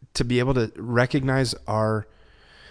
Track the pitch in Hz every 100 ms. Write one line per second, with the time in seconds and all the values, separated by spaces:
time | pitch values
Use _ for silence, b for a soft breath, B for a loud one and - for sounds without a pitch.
0 | - - 123 127 127 131 110 - 110 120
1 | 127 147 135 131 123 - - 107 107 107
2 | - b b b b b b